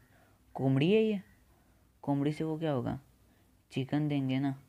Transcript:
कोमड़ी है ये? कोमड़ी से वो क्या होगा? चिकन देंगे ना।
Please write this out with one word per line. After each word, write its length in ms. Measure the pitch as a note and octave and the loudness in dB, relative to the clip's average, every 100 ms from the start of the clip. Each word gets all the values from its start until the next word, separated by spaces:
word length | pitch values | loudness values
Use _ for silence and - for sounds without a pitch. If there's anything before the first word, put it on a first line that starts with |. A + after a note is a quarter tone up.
| _ _ _ _ _ | _ _ _ _ _
कोमड़ी 380 | - C3 C3+ D#3+ | -4 0 2 4
है 120 | G#3+ | 4
ये? 180 | A3 G3+ - - _ _ _ _ _ _ | 2 -2 -6 -20 _ _ _ _ _ _
कोमड़ी 300 | - C#3+ C#3+ | -2 0 0
से 120 | D3+ | -2
वो 160 | D#3+ D#3 | -4 -2
क्या 120 | D#3+ | -2
होगा? 280 | C3+ A#2+ C3 - _ _ _ _ _ _ | 0 -2 -6 -12 _ _ _ _ _ _
चिकन 380 | C#3 C3 D3 D3+ | -6 -2 0 0
देंगे 300 | C#3+ C3+ C3 | 0 0 0
ना। 240 | C#3 C3+ | 0 -4